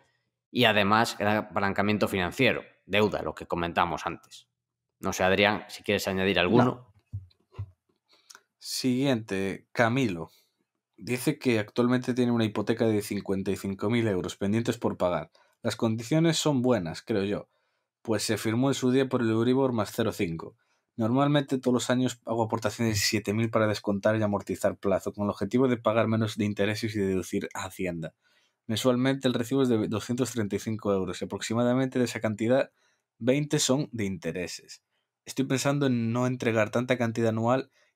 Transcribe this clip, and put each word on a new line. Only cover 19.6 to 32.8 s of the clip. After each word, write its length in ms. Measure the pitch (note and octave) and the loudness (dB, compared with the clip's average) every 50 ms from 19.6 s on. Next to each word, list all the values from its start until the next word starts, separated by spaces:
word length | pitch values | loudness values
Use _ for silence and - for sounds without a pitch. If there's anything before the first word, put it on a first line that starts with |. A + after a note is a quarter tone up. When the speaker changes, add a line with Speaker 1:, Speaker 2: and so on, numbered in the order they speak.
| C#3 B2+ | 2 0
Speaker 2:
más 200 | A#2+ A2 G2+ - - | 0 -2 -4 -2 -2
cero 180 | - A2+ G#2 | -2 -2 -2
cinco. 460 | - - G#2 E2+ E2 E2 - - - _ _ _ _ _ _ _ _ - | -2 -2 -2 -4 -4 -6 -10 -14 -18 _ _ _ _ _ _ _ _ -2
Normalmente 600 | A2+ A2 B2 C3+ C#3+ C#3+ D3 D3 C#3 - C#3 B2+ | 0 0 2 2 2 4 2 2 0 0 -2 -2
todos 140 | - B2+ B2+ | 0 2 0
los 160 | A#2+ - - | 2 2 0
años 300 | B2 B2+ B2+ A#2+ - - - | 0 0 0 -2 -4 -6 -8
hago 180 | - A2+ A#2 A2+ | -4 -2 -2 0
aportaciones 520 | A2 A#2 A2 - G#2 - - A#2 A2+ G#2+ | 0 -2 -2 -2 -4 -2 0 0 0 0
de 40 | G2+ | 0
siete 340 | - - - G#2 - G2+ G#2 | 0 0 0 0 0 0 -2
mil 160 | A2 A#2 A2+ | 0 0 0
para 180 | A2+ A2+ A2 | 2 2 2
descontar 500 | G#2+ G2+ - - - G2+ G2 - G#2+ A2 | 2 0 -2 -2 -4 -2 2 2 2 2
y 40 | A2 | 2
amortizar 560 | G#2+ G#2 G2+ G2 - - F#2 - - G2 F2+ | 0 0 -2 -2 -4 -4 -4 -2 -2 -2 -2
plazo, 360 | - - G2+ F#2 F2 - G2+ - | 0 0 0 0 0 -2 -4 -6
con 100 | G2+ G2+ | -4 -4
el 60 | G2+ | -4
objetivo 400 | F#2+ - G#2 G2 - B2 C3+ B2+ | -2 -2 -4 0 0 2 2 2
de 80 | B2 | 2
pagar 320 | A#2 - A2 G#2+ A2+ A2 A2 | 0 0 0 2 2 2 2
menos 260 | A2+ A2 A2 G#2+ - | 2 0 0 -2 -2
de 80 | - G#2 | -2 -2
intereses 500 | G#2 G2+ G2+ G2+ G#2 G#2+ G#2+ A#2 A2 G#2+ | -2 0 0 0 -2 -2 -2 -4 -4 -2
y 60 | G#2+ | -2
deducir 480 | G2 F#2+ F#2+ F#2 E2+ - - G2 F2 - - | 0 0 -2 -2 -4 -4 -4 -4 -4 -6 -8
a 100 | - G2 | -10 -10
Hacienda. 500 | F#2 - - F#2+ F2+ F2 E2 D#2+ D#2 - _ _ _ _ _ _ _ _ _ _ | -10 -8 -6 -6 -6 -6 -6 -8 -10 -12 _ _ _ _ _ _ _ _ _ _
Mensualmente 640 | - A2+ G#2+ - C3 B2 B2 B2+ C3+ C3+ C#3 - B2+ | -6 -4 0 2 2 2 4 2 0 0 0 0 0
el 40 | A#2+ | 0
recibo 300 | B2 A#2 A2+ C3+ C#3 C3+ | 0 -2 0 2 2 4
es 60 | B2 | 4
de 180 | A#2+ G#2+ G#2 | 4 2 2
doscientos 440 | E2+ G#2+ G#2 - - A#2+ B2 B2+ - | 0 -2 -4 -2 -2 -2 -2 -2 -2
treinta 260 | - A#2+ G#2 G2 G2+ | -2 -4 -4 -2 -4
y 20 | G2 | -4
cinco 320 | - A2+ A2 G#2 - G#2 | -4 -4 -6 -4 0 0
euros 300 | G2 F#2+ F#2 F2+ F2+ - | 0 0 0 -4 -6 -6
y 40 | G2+ | -8
aproximadamente 720 | F2+ G#2 G2 - - A2 A#2 A#2+ B2 B2 C3 C3+ C3 C3 B2+ | -8 -8 -6 -4 -2 0 0 2 2 2 2 0 0 0 0
de 40 | B2 | 0
esa 160 | A2+ - A2+ | 0 -2 -2
cantidad, 520 | A2 A2 G#2+ A2 A2 A2+ B2+ C#3 - - _ _ | -4 -4 -2 -2 0 2 2 2 0 -2 _ _